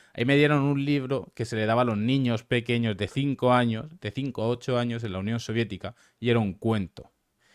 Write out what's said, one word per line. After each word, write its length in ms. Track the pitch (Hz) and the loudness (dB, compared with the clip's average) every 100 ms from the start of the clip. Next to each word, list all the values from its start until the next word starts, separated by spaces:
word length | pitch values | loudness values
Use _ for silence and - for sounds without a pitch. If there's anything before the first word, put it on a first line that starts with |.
| _ | _
ahí 100 | - | -4
me 120 | 120 143 | 2 4
dieron 260 | 147 147 | 6 4
un 220 | 139 139 | 2 0
libro 480 | 139 143 131 135 - | 0 0 0 -4 -6
que 100 | - | -8
se 120 | 117 110 | -6 -2
le 100 | 107 | 2
daba 160 | 117 | 2
a 20 | |
los 140 | 123 104 | 2 0
niños 460 | 113 135 123 113 | 0 2 2 0
pequeños 520 | - 123 120 120 117 101 | 0 -2 0 0 0 -2
de 120 | 101 | -4
cinco 440 | - 143 131 123 | -2 -2 0 4
años, 340 | 123 120 110 156 170 | 4 4 -2 -8 -10
de 100 | 104 | -8
cinco 320 | - 139 120 | -6 -6 -4
a 60 | 110 | -2
ocho 300 | 120 - 123 | -2 -2 -2
años 260 | 120 117 | -2 -4
en 80 | 113 | -6
la 60 | 92 | -4
Unión 220 | 98 117 | -4 -4
Soviética, 540 | - 113 110 95 95 - _ - | -4 -2 -2 -6 -12 -14 _ -6
y 100 | 117 | 0
era 80 | 117 | 2
un 160 | 104 | 0
cuento. 560 | 90 113 110 87 - - _ _ _ _ | -2 -2 -2 -2 -10 -20 _ _ _ _